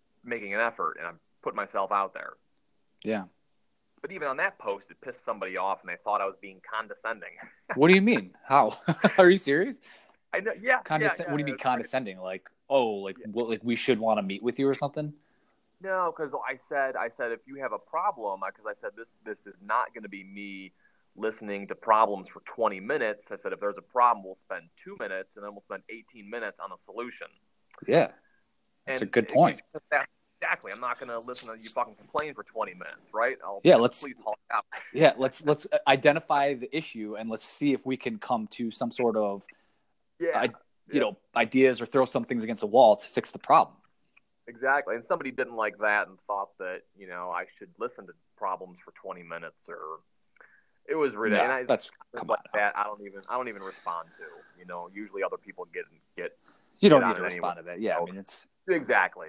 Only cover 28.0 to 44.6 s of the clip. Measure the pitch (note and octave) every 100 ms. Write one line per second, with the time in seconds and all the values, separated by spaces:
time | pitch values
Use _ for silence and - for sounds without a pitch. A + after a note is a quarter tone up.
28 | B2 - _ _ _ _ _ _ - C3
29 | A2 - - D#3 E3+ - - D#3 - C#3+
30 | C3+ _ _ _ E3 F3+ G#2+ G#2 B2 A#2+
31 | A#2+ A#2 A#2+ B2 A#2+ A2 A2+ B2+ A#2 G#2
32 | G#2+ D#3 D#3 B2+ - A2+ G2+ F2+ E2 -
33 | _ G#2+ B2 - F#2+ G2+ - C3+ A#2+ -
34 | C#3+ B2 G#2+ G#2+ - A2+ - - - -
35 | D#3 B2 C3 - D3+ D3 - D3+ - C3+
36 | C#3+ C#3+ - D3 C#3+ C3 B2 D#3+ D#3 A2+
37 | G#2+ G#2+ A2+ A2+ - - D3 C3 C3 B2
38 | B2 A2 - A#2+ G#2+ - A#2 - A#2+ -
39 | A#2+ A2 G#2 G2+ - - _ _ _ _
40 | _ - E3+ D3 A#2+ - _ _ - C#3+
41 | A2 F#2 _ A#2+ A#2 C3 C3 A#2 A#2+ C3+
42 | B2+ C#3 A#2+ A#2+ A2 A2 G#2+ A#2 A#2+ G#2
43 | - - - - - D#3 - - _ _
44 | _ _ _ _ - A#2